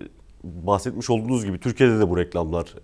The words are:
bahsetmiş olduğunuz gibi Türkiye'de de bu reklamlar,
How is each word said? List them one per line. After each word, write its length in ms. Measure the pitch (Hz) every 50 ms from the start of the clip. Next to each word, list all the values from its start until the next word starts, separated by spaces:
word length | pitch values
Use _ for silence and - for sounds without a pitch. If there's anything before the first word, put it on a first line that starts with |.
| - - - - - - - - -
bahsetmiş 640 | 90 78 87 82 92 101 98 - 127 - 110 117 -
olduğunuz 340 | 120 113 110 120 131 120 107
gibi 160 | 98 92 90
Türkiye'de 380 | - 123 113 - 135 123 113 110
de 120 | 107 85
bu 60 | 87 87
reklamlar, 560 | 85 - - 87 85 80 82 85 82 - - -